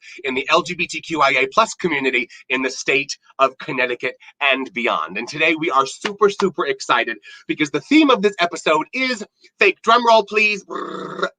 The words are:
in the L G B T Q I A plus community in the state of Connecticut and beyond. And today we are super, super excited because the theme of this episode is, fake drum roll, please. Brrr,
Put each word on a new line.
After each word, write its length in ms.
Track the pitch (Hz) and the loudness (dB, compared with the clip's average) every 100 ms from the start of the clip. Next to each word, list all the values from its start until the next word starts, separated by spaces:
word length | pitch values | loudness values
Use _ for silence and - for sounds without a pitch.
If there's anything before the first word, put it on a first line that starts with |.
| - - | -14 -10
in 120 | 139 131 | -6 -4
the 120 | - | 0
L 140 | 160 | 0
G 120 | 160 170 | 0 -4
B 120 | 170 | -6
T 140 | 156 | -8
Q 200 | - 160 | -6 0
I 100 | 139 | 2
A 160 | 135 135 | 2 0
plus 260 | 170 220 | 2 0
community 560 | - 180 143 131 123 120 - - | 0 -4 -2 0 0 -2 -10 -6
in 120 | 131 | -4
the 80 | 131 | -4
state 480 | - - 139 143 - _ - | -4 -2 0 -2 -8 _ 0
of 180 | 135 - | 0 0
Connecticut 580 | - 135 123 123 131 123 - - | -8 -2 -2 -2 -6 -8 -14 -4
and 300 | 143 131 127 | 0 0 -2
beyond. 440 | 104 117 92 78 95 | -4 -2 0 -2 -8
And 100 | 120 | -8
today 280 | 147 156 165 | -2 0 0
we 160 | 160 | 0
are 140 | 135 135 | 0 0
super, 440 | - 208 202 208 | -2 -8 0 0
super 360 | 196 190 156 151 | 2 -2 -2 -4
excited 520 | 135 - 127 117 113 - - - | -4 0 0 0 -6 -12 -14 -8
because 240 | 156 147 | -4 -2
the 100 | 147 | -2
theme 280 | - 302 302 | 2 4 6
of 120 | 240 | 4
this 140 | 208 196 | 2 0
episode 480 | 170 160 - 156 156 | -4 -2 0 0 0
is, 320 | 254 262 233 214 _ _ - | -4 -4 -4 -10 _ _ 0
fake 220 | 202 180 | 0 2
drum 240 | - 233 233 | 2 4 6
roll, 180 | 226 | 6
please. 420 | 208 214 214 202 175 | 4 0 0 -2 -8
Brrr, 640 | 170 165 160 - - 185 | -12 -10 -10 -10 -6 -6